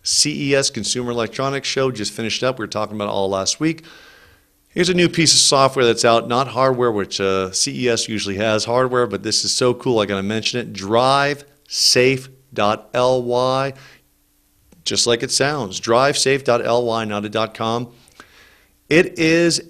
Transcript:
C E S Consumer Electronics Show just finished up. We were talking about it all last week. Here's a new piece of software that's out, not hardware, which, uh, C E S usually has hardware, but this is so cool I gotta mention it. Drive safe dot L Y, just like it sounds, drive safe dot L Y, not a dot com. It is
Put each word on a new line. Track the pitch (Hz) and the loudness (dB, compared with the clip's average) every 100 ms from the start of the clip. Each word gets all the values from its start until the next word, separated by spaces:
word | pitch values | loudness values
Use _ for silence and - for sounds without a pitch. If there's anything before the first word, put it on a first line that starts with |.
C | - - 147 151 143 | -4 0 0 -2 0
E | 139 | 2
S | 139 | 2
Consumer | - 101 123 123 | -4 -6 -4 -4
Electronics | 120 110 - 135 139 - | -4 -4 -4 -4 -4 -4
Show | - 135 | -2 -2
just | 113 101 | -2 -8
finished | - 113 - | -6 -6 -2
up. | 127 120 | -2 -2
We | |
were | 107 | -6
talking | 104 104 107 | -4 -6 -4
about | 104 | -4
it | |
all | 104 98 | -2 -2
last | 98 95 - | -2 -2 -2
week. | 156 165 - - - - - _ _ _ _ | -2 -4 -12 -20 -20 -20 -20 _ _ _ _
Here's | - 175 | -4 0
a | |
new | 175 170 | 2 0
piece | 165 156 | 2 2
of | - | 4
software | - 139 135 135 | 4 4 4 4
that's | 120 113 123 | 2 4 4
out, | 117 113 | 2 2
not | 120 135 | -2 -2
hardware, | 113 131 123 120 | 0 0 2 0
which, | 104 95 - | 0 -4 -2
uh, | 98 95 92 | 0 0 -2
C | 92 - 139 123 | -2 -4 -2 0
E | |
S | 113 - | 0 -2
usually | 107 98 95 | -6 -4 -2
has | 110 107 | 0 0
hardware, | 110 120 127 123 120 | 0 0 0 0 0
but | 101 | -2
this | 107 104 | -2 -2
is | 104 | -2
so | - 127 | 0 0
cool | 123 139 117 | 0 0 0
I | 101 | 2
gotta | 98 | -2
mention | 98 110 110 123 | -2 -2 -4 -6
it. | 113 | -8
Drive | 104 98 117 127 139 143 143 - _ _ | -10 0 2 4 4 2 -4 -10 _ _
safe | - - 123 127 131 - - _ | -2 2 4 4 2 -4 -20 _
dot | - 104 110 - | -2 0 -2 -4
L | 131 127 127 | 0 2 2
Y, | 120 120 127 131 135 131 - - _ _ _ _ _ _ _ - - | 0 0 0 0 -4 -8 -20 -20 _ _ _ _ _ _ _ -12 -6
just | 104 - | -2 0
like | 117 | 0
it | 135 | 0
sounds, | - 131 151 104 95 | 0 0 0 -6 -6
drive | - 117 135 147 | 0 4 4 2
safe | 135 135 131 | 0 0 2
dot | 120 120 | 0 2
L | 120 120 | 0 0
Y, | 113 | -2
not | 107 104 104 | -2 -4 -4
a | |
dot | 107 110 | -2 -4
com. | - 113 117 123 - _ _ - - - _ _ _ _ | -4 -4 -4 -6 -14 _ _ -20 -20 -20 _ _ _ _
It | 151 185 - | 2 2 0
is | 160 165 170 160 | 2 4 2 0